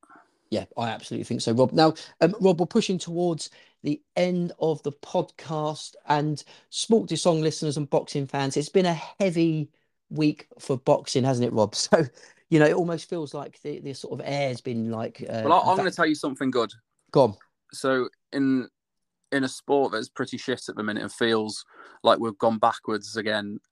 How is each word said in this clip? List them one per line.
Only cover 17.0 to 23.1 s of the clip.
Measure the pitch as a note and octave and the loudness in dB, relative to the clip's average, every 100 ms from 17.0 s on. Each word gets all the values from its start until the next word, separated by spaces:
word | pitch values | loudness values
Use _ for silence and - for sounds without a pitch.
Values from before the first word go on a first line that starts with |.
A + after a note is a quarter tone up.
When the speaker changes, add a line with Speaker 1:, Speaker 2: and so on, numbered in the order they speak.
| _ | _
Speaker 1:
Go | D3 B2 | 4 4
on. | G2 _ _ _ | 2 _ _ _
Speaker 2:
So | - C3+ C3 B2 - _ | -6 -2 0 -2 -8 _
in, | C#3 C3+ C3 A#2 _ _ _ _ _ _ | -2 0 0 -2 _ _ _ _ _ _
in | C#3 | -4
a | C3 | -4
sport | - - C#3+ B2 | -6 0 2 2
that's | A2 B2+ | -2 -6
pretty | - B2+ A#2+ | -8 -8 -6
shit | - B2 - | -6 -6 -6
at | - | -8
the | |
minute | G#2+ G#2+ | -6 -6
and | - | -6
feels | - A#2 A2+ G#2+ G2+ - - - - | -2 0 0 -2 -8 -14 -20 -20 0
like | A2+ G2 | 4 4
we've | A2+ G2+ | 2 0
gone | A#2 A2+ | 0 4
backwards | A#2 - - G#2+ G#2 | 2 0 -4 -6 -6